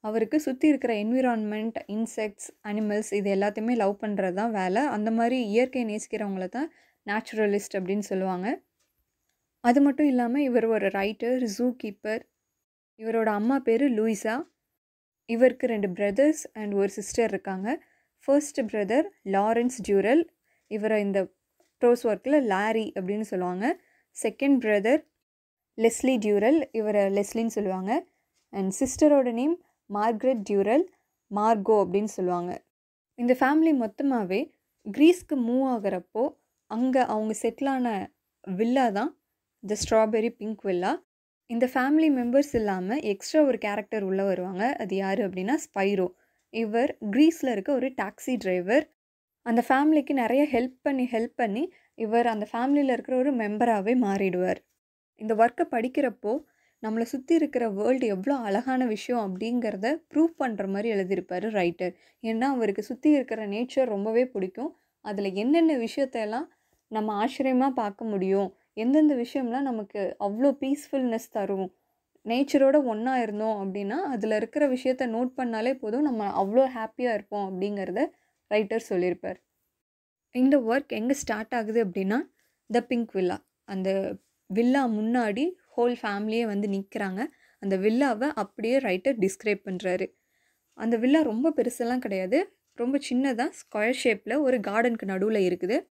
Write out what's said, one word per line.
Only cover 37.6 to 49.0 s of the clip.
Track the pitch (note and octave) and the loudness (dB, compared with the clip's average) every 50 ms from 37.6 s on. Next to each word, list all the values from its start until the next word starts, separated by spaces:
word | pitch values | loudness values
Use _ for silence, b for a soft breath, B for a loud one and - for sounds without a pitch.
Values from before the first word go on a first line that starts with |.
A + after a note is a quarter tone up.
| C#4 C#4 | -2 -2
ஆன | C4+ C4 B3 A#3+ A3 F#3+ G3 - _ _ _ _ _ _ _ - | 0 0 -2 -2 -2 -4 -6 -8 _ _ _ _ _ _ _ -8
வில்லா | F#3+ F3+ A3 A#3 B3 C4+ B3+ A#3 | -2 -2 0 2 2 2 2 2
தான் | G3 G3 A3+ D#4+ - _ _ _ _ _ _ _ _ _ - F#3+ | 0 0 -4 -4 -6 _ _ _ _ _ _ _ _ _ -8 -6
The | G#3 | -6
Strawberry | G3+ - - A#3 A3 A3 A3 G#3+ A3 A3 A#3 A#3 _ | -6 -2 2 4 4 4 4 2 0 0 -2 -4 _
Pink | G3+ G#3+ A3 G3+ - | -8 -8 -8 -6 -4
Villa. | G3 F#3 F3 F3 G3+ C#4+ F4+ _ _ _ _ _ _ _ _ _ | -2 -2 0 0 -2 -2 -4 _ _ _ _ _ _ _ _ _
இந்த | _ A#3 A#3 B3+ | _ 0 0 0
ஃபேமிலி | B3 - C4 B3+ C4+ D4 D#4 D#4+ D#4 | 0 2 0 2 4 4 4 4 4
மெம்பர்ஸ் | C#4 B3+ A#3+ A#3+ A#3+ C#4 C#4+ D4 - | 4 2 0 4 4 4 4 4 0
இல்லாம | A#3 A3 G3+ G3 F#3 F3+ F#3+ A3+ | -2 0 0 -2 -2 -2 -4 -4
எக்ஸ்ட்ரா | G#3 G#3 G#3+ G3+ G3 - - - D#4 D4+ | -4 -2 -4 -4 -4 -6 0 4 4 4
ஒரு | C#4 A#3+ G#3 | 4 4 0
கேரக்டர் | - G#3 G3+ G#3+ G#3 _ - A3 G3+ | -2 -4 -4 -4 -6 _ -6 -4 -2
உள்ள | F#3+ F#3+ F#3+ G3 | -2 0 0 0
வருவாங்க. | G3 F#3 F3 F3+ F3+ F3+ F3+ G#3 A#3 - | 0 0 -2 -4 -6 -4 -2 -2 -2 -2
அது | - - F#3+ F#3+ | -4 -6 -4 -4
யாரு | G3 G3 F#3+ G3 G#3 A3 F#3 | -4 -2 -2 -2 -2 -2 -4
அப்படின்னா | F3+ F3+ F#3 G#3 C4+ | -4 -4 -4 -2 -2
ஸ்பைரோ. | D#4+ - - _ G3+ F#3+ G3+ G3+ F#3+ F#3 F3+ b b b b b b b b | -4 -4 -6 _ -2 0 0 2 0 0 -2 b b b b b b b b
இவர் | - A3 A3+ G#3+ G#3 A#3 B3+ D4 - _ - G#3 | -6 -6 -6 -2 0 0 0 0 -2 _ -8 -2
கிரீஸ்ல | G3 B3 D4+ D#4+ D#4+ - - C4 | 4 4 4 4 4 2 -4 -2
இருக்க | A#3 G3+ F#3+ - D4 | -2 -2 -2 -2 -2
ஒரு | B3+ A#3+ C4+ | 0 -2 -4
டாக்ஸி | C4 - G3+ G3+ - - - - B3+ | -4 -4 -6 -6 -8 -10 -6 -4 -4
டிரைவர். | A3 - F#3+ F3+ F3+ F3 F#3 A3+ C#4+ D#4 _ _ _ | -2 -2 -2 -2 -2 0 2 2 2 2 _ _ _